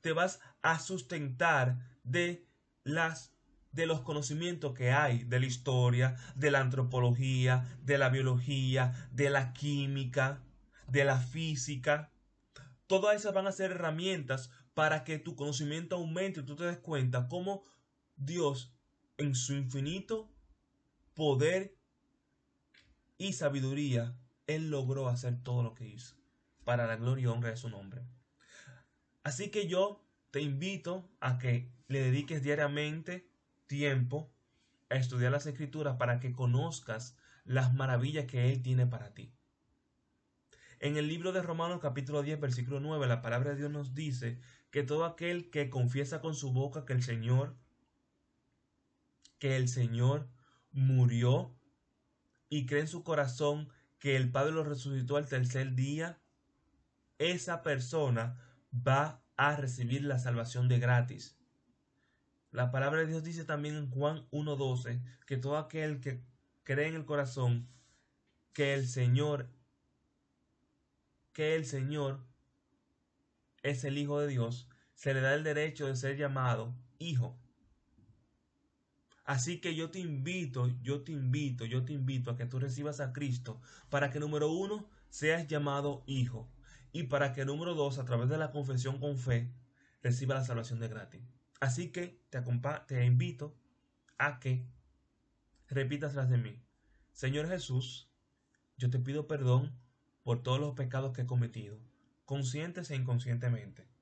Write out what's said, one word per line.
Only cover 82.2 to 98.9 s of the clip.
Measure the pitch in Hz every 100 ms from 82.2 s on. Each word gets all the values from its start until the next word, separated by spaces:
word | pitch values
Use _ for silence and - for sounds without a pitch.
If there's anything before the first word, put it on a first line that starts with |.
| 123
a | 120
que | 123
tú | 127
recibas | 123 127 147 143
a | 135
Cristo | 147 143 123 - 110 - - -
para | 143 139
que, | 139
número | 151 151 151
uno, | 165 196 214 214 - _
seas | - 151 165 151
llamado | 151 147 143 143 131 -
hijo | 135 120 117 117 - - - -
y | 165
para | 139 139 139
que, | 127 135
número | 147 170 160
dos, | 139 135
a |
través | 123 120 123
de | 156
la | 156
confesión | 147 135 127 127 139
con | 147 135
fe, | 123 117 120 - - _ _ _
reciba | - 123 131 135
la |
salvación | 123 117 117 117
de | 113
gratis. | 110 95 95 - - _ -
Así | 135 123 175
que | - 175 - _
te | 131
acompa-, | 123 120 131 151 -
te | 131 123
invito | 123 175 151 147 - _ _ _ _ _ _
a | 139 131
que | 135 127 123 - _ _ _ _ _ _ _ _ _
repitas | 131 131 143 147
tras | 139 127
de | 123
mí. | 107 - - _ _ _ _
"Señor | - 131 143 156
Jesús, | 180 - 127 123 - - _ _ _ _ _ _ -
yo |
te | 123